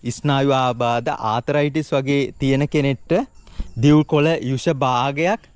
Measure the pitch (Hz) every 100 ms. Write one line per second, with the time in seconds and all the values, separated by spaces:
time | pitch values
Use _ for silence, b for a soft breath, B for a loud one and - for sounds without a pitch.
0 | 123 - 147 139 139 131 127 120 120 120
1 | 123 147 110 113 120 147 147 147 151 143
2 | 135 143 135 - 135 135 143 151 139 131
3 | - 175 269 - B B B - 135 151
4 | 151 151 151 165 127 131 - 147 135 123
5 | 135 143 170 226 -